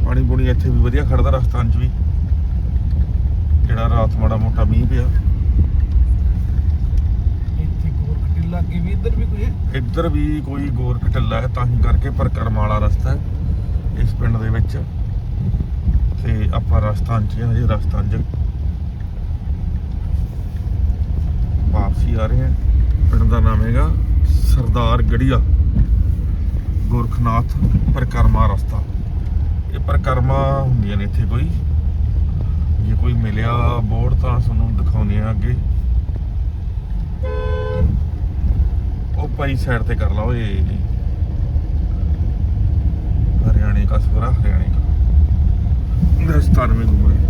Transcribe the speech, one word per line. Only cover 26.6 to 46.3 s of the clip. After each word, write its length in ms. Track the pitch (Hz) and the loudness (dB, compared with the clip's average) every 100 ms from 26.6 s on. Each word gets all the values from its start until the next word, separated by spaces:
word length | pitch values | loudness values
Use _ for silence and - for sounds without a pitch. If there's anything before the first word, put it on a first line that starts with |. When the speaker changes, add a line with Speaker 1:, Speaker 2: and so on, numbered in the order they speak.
| - - - | -2 -2 0
Speaker 1:
ਗੋਰਖਨਾਥ 560 | 120 113 - 117 113 120 - - - - | 0 -2 0 0 0 0 0 2 2 2
ਪਰਿਕਰਮਾ 520 | 135 123 - 107 110 110 | 0 0 2 4 4 2
ਰਸਤਾ। 360 | 101 - - - - - - - - - - - | 2 -2 -4 -4 -4 -4 -4 -2 -2 -2 -2 -4
ਇਹ 40 | - | -4
ਪਰਿਕਰਮਾ 840 | - - - 127 127 135 135 135 | 0 0 0 0 2 2 0 0
ਹੁੰਦੀਆਂ 360 | 131 123 101 101 | 2 2 2 -2
ਨੇ 80 | |
ਇੱਥੇ 180 | 101 - | -2 -2
ਕੋਈ, 260 | - 117 - - - - - - - - - - - - - - | 0 0 0 -2 0 0 0 0 0 0 0 -2 -2 -2 0 0
ਜੇ 140 | 104 113 | 0 0
ਕੋਈ 120 | 123 | 0
ਮਿਲਿਆ 400 | 117 113 107 113 110 113 120 | 0 -2 -2 -2 0 0 0
ਬੋਰਡ 300 | 110 110 113 | -2 0 2
ਤਾਂ 260 | - 127 123 | 2 2 0
ਤੁਹਾਨੂੰ 360 | 117 110 113 107 | 0 0 0 0
ਦਿਖਾਉਂਦੇ 440 | 104 107 104 104 | 0 0 0 0
ਆ 100 | 107 | 0
ਅੱਗੇ। 260 | 110 113 123 - - - - - - - - - - - - - - - - - - - - - - - - - - - - - - - - - - - - | -2 -2 -2 0 -2 0 -2 -2 -6 -6 -4 -4 -4 -6 -6 -6 -6 -6 -6 -6 -4 -4 -4 -4 -2 0 0 -2 -4 -4 -2 0 0 0 0 -4 -4 -4 -4
ਉਹ 120 | - | -4
ਭਾਈ 280 | - 143 131 | -4 -2 -2
ਸਾਈਡ 260 | - 117 | -2 -2
ਤੇ 120 | 113 | -2
ਕਰ 160 | 117 110 | -2 -2
ਲਾ 120 | 104 | -2
ਓਏ, 420 | 110 120 107 101 95 95 - - - - - - - - - - - - - - - - - - - - - - - - - - - | -2 -2 -2 -2 -2 -2 -4 -4 -4 -4 -4 -2 -2 -2 -2 -2 -2 -2 -2 0 -2 -2 -2 0 0 0 0 -2 -2 0 2 2 4
ਹਰਿਆਣੇ 380 | - 104 101 101 | 4 4 2 2
ਕਾ 120 | - | 2
ਸਫਰਾ, 320 | - - - | 2 2 0
ਹਰਿਆਣੇ 340 | - - - | 2 2 2
ਕਾ, 160 | - - - - - - - - - - - - - - - - - | 2 0 2 2 4 4 4 4 2 2 0 0 0 0 2 2 4